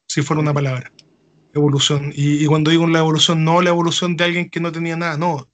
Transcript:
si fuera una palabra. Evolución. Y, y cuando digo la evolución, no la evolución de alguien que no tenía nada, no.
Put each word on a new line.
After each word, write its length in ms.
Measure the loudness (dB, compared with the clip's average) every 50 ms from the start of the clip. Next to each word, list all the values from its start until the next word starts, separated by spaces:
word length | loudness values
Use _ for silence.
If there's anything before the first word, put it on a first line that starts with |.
| _ -6
si 120 | -4 -4
fuera 220 | -2 0 0 0
una 100 | 0 0
palabra. 400 | 0 -2 -2 -4 -6 -6 -10 -14 _ -20 _ _ _ _ _ _ _ _ _ _ -2
Evolución. 580 | 0 2 2 2 2 0 0 0 -2 -4 -6 -4
Y, 280 | -2 0 0 2 2 2
y 20 |
cuando 240 | 2 2 2 4 4
digo 160 | 4 4 4 2
la 100 | 2 2
evolución, 460 | 2 2 2 2 2 2 2 2 2
no 180 | 2 2 2
la 80 | 4 2
evolución 460 | 2 2 0 -2 -2 -2 -4 -4 -2
de 80 | 0 0
alguien 260 | 0 0 -2 -6 -6
que 100 | -6 -6
no 120 | -6 -6
tenía 240 | -6 -6 -6 -6 -4
nada, 200 | -4 -4 -4 -4
no. 320 | -2 -2 -2 -4 -4 -8 _